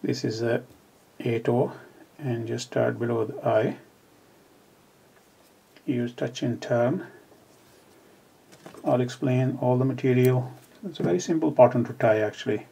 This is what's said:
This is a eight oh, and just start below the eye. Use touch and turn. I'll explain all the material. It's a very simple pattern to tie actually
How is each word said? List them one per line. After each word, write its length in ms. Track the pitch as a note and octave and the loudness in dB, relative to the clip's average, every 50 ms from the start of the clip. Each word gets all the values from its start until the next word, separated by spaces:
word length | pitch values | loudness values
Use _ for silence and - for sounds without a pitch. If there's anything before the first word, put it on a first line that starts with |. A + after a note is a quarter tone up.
| - | -2
This 220 | - B2+ - - | -4 -4 -2 -4
is 160 | B2+ A2+ A2 | -6 -4 -2
a 220 | A#2 A#2 A#2+ - - - - _ _ _ _ _ _ _ _ _ | -2 -2 -2 -2 -4 -8 -20 _ _ _ _ _ _ _ _ _
eight 260 | - B2 A#2 A2+ - | -4 -2 -2 0 0
oh, 260 | - A#2+ B2 - - - - - - - - - _ _ _ | 2 2 2 2 0 -2 -10 -20 -20 -20 -20 -20 _ _ _
and 300 | D3+ C3+ A#2+ A#2 A2+ A2+ | -6 -4 -4 -4 -4 -6
just 200 | A#2+ A#2+ - - | -6 -6 -8 -4
start 300 | - C3 A#2+ A#2+ A#2+ A2+ | -2 0 0 0 0 -2
below 280 | A#2 A#2+ A#2+ A#2 A2 | -4 -2 -2 -2 -2
the 200 | G#2+ - - - | -4 -6 -4 -2
eye. 300 | A#2+ A2+ A2 A2 - - - - - _ _ _ _ _ - _ _ _ - _ _ _ _ _ _ _ _ _ _ _ _ _ _ _ - _ _ _ _ _ _ _ _ _ _ _ - _ | 0 2 2 2 0 -2 -6 -14 -20 _ _ _ _ _ -20 _ _ _ -20 _ _ _ _ _ _ _ _ _ _ _ _ _ _ _ -20 _ _ _ _ _ _ _ _ _ _ _ -18 _
Use 300 | - C3+ A#2+ A#2+ A#2+ - | -4 -2 -2 -2 -4 -6
touch 280 | - B2+ A#2+ - - - | -6 -8 -8 -6 -6 -4
and 200 | B2+ A#2 - - | -4 -4 -4 -4
turn. 440 | - B2 A#2 A#2+ B2 D#3 F#3+ - - - - - - - - - _ - - - - - - - - - - - - - - _ _ _ _ _ _ - - - - - - - | -2 0 2 2 2 0 -2 -6 -10 -18 -20 -20 -20 -20 -20 -20 _ -20 -20 -20 -20 -20 -20 -20 -20 -20 -20 -20 -20 -20 -20 _ _ _ _ _ _ -20 -20 -20 -20 -20 -8 -4
I'll 200 | - - B2 B2 | -2 0 0 0
explain 560 | B2 - - - C3 B2+ B2+ C3 B2+ B2 B2 | -2 -4 -4 -2 0 2 2 2 0 -2 -2
all 160 | - B2 B2+ | 0 0 2
the 80 | B2+ C3 | 2 2
material. 640 | C3+ C3 B2+ - C3 B2+ B2+ B2+ B2+ B2+ B2+ B2 - - - - - - - - | 0 -2 0 0 2 4 6 6 6 4 2 0 -4 -10 -16 -20 -20 -20 -14 -12
It's 180 | F#3+ D#3 - | -12 -8 -4
a 20 | E3+ | -2
very 180 | - F3 F3+ | 0 0 0
simple 320 | - - F3 D#3+ D#3+ D3+ C#3+ | 0 0 -2 0 0 0 6
pattern 320 | - - - - B2 A2+ | 8 8 8 8 2 -2
to 80 | - - | -2 -4
tie 280 | - - A2+ G#2+ G#2+ | 0 2 2 4 4
actually 460 | G#2+ G#2+ - - - A#2+ A2 G#2 - - | 2 -2 -4 -6 -4 -4 -4 -4 -4 -10